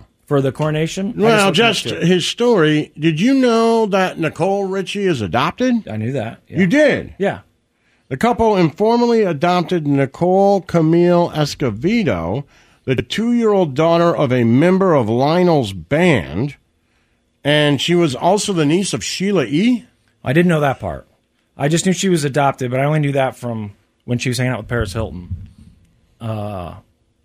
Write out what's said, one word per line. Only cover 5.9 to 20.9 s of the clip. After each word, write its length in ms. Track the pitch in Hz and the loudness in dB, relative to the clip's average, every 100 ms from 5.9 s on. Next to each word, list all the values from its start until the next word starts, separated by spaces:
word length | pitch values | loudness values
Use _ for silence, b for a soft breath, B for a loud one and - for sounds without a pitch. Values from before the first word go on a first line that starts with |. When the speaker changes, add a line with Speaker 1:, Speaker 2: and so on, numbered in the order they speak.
| 110 | -6
Speaker 1:
knew 140 | 113 | -4
that, 260 | 139 107 - _ | -6 -8 -12 _
yeah. 120 | 151 | 0
Speaker 2:
You 60 | 185 | 2
did? 460 | 277 294 123 - - | 4 4 2 -6 -6
Speaker 1:
Yeah. 220 | 190 98 _ _ _ _ _ _ - | -4 -6 _ _ _ _ _ _ -10
Speaker 2:
The 80 | 135 | -2
couple 380 | 233 233 226 196 | 0 2 2 2
informally 640 | 160 - 220 240 240 226 | 0 2 0 2 2 2
adopted 640 | 196 143 175 180 170 180 143 | 0 0 0 0 0 -2 0
Nicole 760 | 139 135 - 175 190 196 196 | 0 0 -2 0 2 2 2
Camille 680 | - 170 160 170 175 175 170 151 | 0 0 2 4 4 4 2 -2
Escovedo, 1120 | 143 - 131 107 165 233 160 87 82 120 143 b b b - | -4 -2 -4 -2 -2 0 0 -2 -4 -6 -8 b b b -4
the 100 | 127 | -4
two-year-old 760 | - - 233 240 220 196 165 | -4 -4 0 2 2 2 0
daughter 420 | 127 160 170 170 135 | 0 2 4 2 2
of 160 | 139 | 0
a 100 | 127 117 | 2 4
member 480 | 123 175 190 190 | 4 4 4 4
of 140 | 147 110 | 2 2
Lionel's 640 | 120 139 175 180 151 104 | 0 2 2 4 2 0
band, 840 | 98 78 147 180 123 71 82 143 - _ _ _ _ _ _ _ _ | -8 -4 0 2 2 0 -6 -6 -8 _ _ _ _ _ _ _ _
and 360 | 139 151 147 139 | 0 2 2 0
she 140 | - 175 | 0 2
was 200 | 165 123 | 2 0
also 360 | 165 202 202 | 0 0 0
the 120 | 175 143 | 0 2
niece 280 | 175 190 | 0 -2
of 100 | 107 | -6
Sheila 420 | - - 190 190 117 | -8 -4 -2 0 0
E. 400 | 147 233 240 - _ _ _ | 0 2 0 -4 _ _ _
Speaker 1:
I 100 | 123 | -2
didn't 160 | 151 180 | 2 2
know 120 | 156 | 2
that 180 | 139 123 | 0 -2
part. 280 | 95 | -6